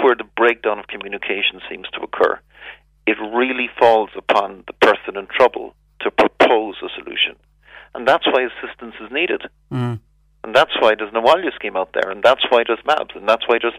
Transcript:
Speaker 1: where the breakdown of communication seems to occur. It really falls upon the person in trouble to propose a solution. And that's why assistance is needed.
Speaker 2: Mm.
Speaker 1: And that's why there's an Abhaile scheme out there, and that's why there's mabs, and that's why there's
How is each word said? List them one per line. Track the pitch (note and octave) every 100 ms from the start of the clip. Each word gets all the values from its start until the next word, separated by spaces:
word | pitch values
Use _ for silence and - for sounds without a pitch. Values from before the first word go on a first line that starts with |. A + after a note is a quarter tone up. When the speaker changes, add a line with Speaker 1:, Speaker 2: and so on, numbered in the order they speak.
Speaker 1:
where | C3+
the | A#2
breakdown | G#2+ - A#2 A#2 A2+ G#2
of | -
communication | G2+ G2 G2+ - G2+ - F#2+ -
seems | F#2 F#2+
to | -
occur. | - - F2+ - _ - - - _ _ -
It | G#2+
really | G#2+ A#2 B2+ B2+ B2 -
falls | A#2+ A2 G2+ F#2+
upon | - G#2+ G2 F#2+ -
the |
person | - A2 G2+ - G2
in | G2
trouble | - B2 A#2 A#2 - _ -
to | G#2
propose | - G2 - - A#2 A2 F#2
a | - -
solution. | D#2+ - - - _ _ _ - -
And | B2 A#2+
that's | E3 -
why | C3+
assistance | B2 - A#2+ - A#2 -
is | G#2+
needed. | C#3 F3+ A2 - _ -
Speaker 2:
Mm. | C3 B2 A2+ _ _ _ _
Speaker 1:
And | A2+
that's | A#2 E3 -
why | A2+
there's | G#2+ G#2
an | A2+
Abhaile | A#2 E3+ E3+
scheme | - G#2 F#2+
out | F#2
there, | - F#2
and | G2+
that's | A2+ C3 -
why | A#2+ A#2
there's | A2+
mabs, | C#3 D3+ -
and | - G2+
that's | A2+ -
why | A#2
there's | A#2